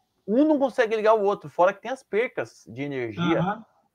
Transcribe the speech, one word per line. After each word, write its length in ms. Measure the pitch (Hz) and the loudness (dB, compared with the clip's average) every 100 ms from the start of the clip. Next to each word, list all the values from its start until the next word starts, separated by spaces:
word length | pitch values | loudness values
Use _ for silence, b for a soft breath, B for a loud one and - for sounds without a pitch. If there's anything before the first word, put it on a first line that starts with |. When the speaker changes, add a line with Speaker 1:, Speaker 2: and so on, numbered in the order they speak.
| _ _ - | _ _ -2
Speaker 1:
Um 160 | 226 311 | 2 2
não 100 | 302 | 2
consegue 360 | 269 233 220 220 | 0 0 -2 2
ligar 180 | 214 220 | 4 4
o 80 | |
outro, 260 | 196 202 147 | 2 -2 -6
fora 240 | - 180 | 2 2
que 80 | 196 | 2
tem 100 | 220 | -10
as 120 | 262 | -10
percas 600 | _ 202 240 - 120 - - | _ -2 -2 -4 -8 -12 -18
de 160 | 117 | -10
energia 560 | 143 135 117 107 170 165 | -8 -6 -6 -4 -2 0
Speaker 2:
Aham. 260 | 175 220 - _ _ | -2 -6 -12 _ _